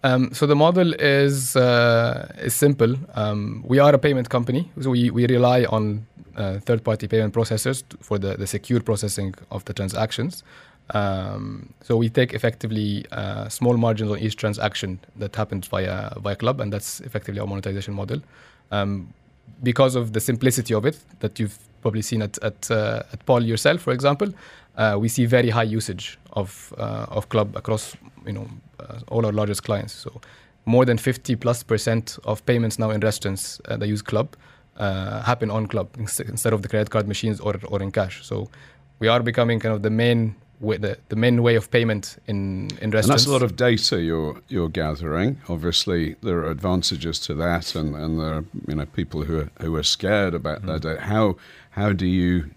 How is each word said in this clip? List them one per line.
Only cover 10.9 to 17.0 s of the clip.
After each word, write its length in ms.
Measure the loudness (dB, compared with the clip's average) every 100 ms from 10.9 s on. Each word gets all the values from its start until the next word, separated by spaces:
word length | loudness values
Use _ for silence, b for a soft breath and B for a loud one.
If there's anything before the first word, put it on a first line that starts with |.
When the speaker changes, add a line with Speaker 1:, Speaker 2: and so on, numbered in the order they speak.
Speaker 1:
Um, 760 | -2 0 -2 -4 -8 -8 -10 -14 -20
so 140 | -2 2
we 120 | 2
take 240 | 2 0
effectively, 680 | 0 -2 -2 -4 -2 -2 -4 -6
uh, 360 | -8 -6 -6 -8
small 280 | 0 2 4
margins 340 | 2 2 -2
on 80 | -2
each 180 | -2 -2
transaction 600 | -4 -2 -4 -2 -6 -8 -12 -10
that 200 | -10 -4
happens 300 | -4 -4 -4
via, 440 | -4 -2 -4 -6 -8
via 180 | -6 -2
Club, 240 | -2 -2
and 120 | -4
that's 280 | -4 -6 -12